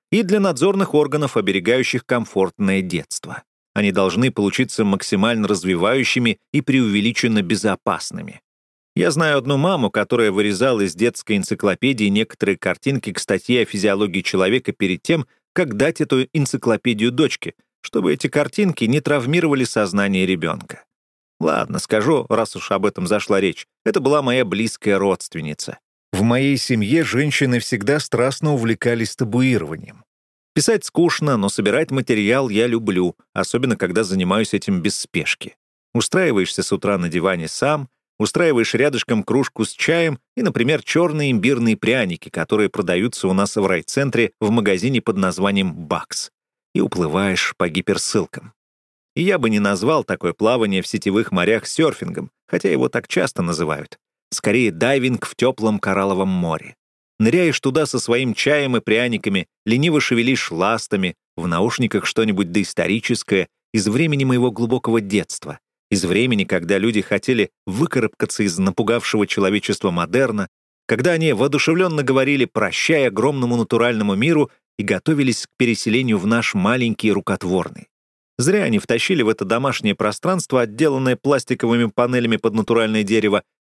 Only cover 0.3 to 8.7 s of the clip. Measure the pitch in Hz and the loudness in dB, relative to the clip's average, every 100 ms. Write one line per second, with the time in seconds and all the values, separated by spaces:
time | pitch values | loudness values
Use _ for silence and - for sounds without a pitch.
0.3 | 208 196 139 175 196 185 147 147 151 143 | 2 2 2 2 2 2 2 2 0 -2
1.3 | 117 101 98 92 127 127 127 - 123 110 | 0 0 0 2 2 0 -4 -2 -2 -2
2.3 | 98 95 - 98 95 92 85 - - - | 0 -2 0 0 0 -2 -6 -6 -10 -12
3.3 | - - _ _ - 101 95 95 107 127 | -14 -16 _ _ -2 0 2 2 2 0
4.3 | 107 101 - 127 - 104 98 - 101 110 | 0 0 0 -2 0 0 0 0 0 0
5.3 | 117 101 101 90 87 95 131 120 127 120 | 0 0 0 0 0 2 2 0 0 0
6.3 | 104 _ 147 139 135 117 101 107 113 120 | -2 _ -2 0 2 2 2 0 0 0
7.3 | 110 87 101 104 92 - 85 - 87 - | 2 0 0 0 -2 -2 -4 -6 -12 -14
8.3 | - _ _ _ | -16 _ _ _